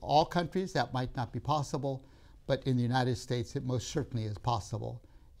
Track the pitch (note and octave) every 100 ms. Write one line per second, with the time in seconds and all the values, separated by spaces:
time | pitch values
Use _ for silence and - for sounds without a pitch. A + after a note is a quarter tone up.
0 | F2 C#3+ E3 F3 E3+ F#3 F#3+ D3 A#2+ B2+
1 | B2+ - A#2 B2+ - D3+ C#3 D3+ C#3 C3
2 | - - - - - C3 C3+ B2+ A#2+ B2+
3 | B2+ A#2+ - B2 A#2 C#3+ C3 B2+ - -
4 | C3 A#2 A2 G#2 - A#2 - G#2+ A2+ A#2+
5 | - - - -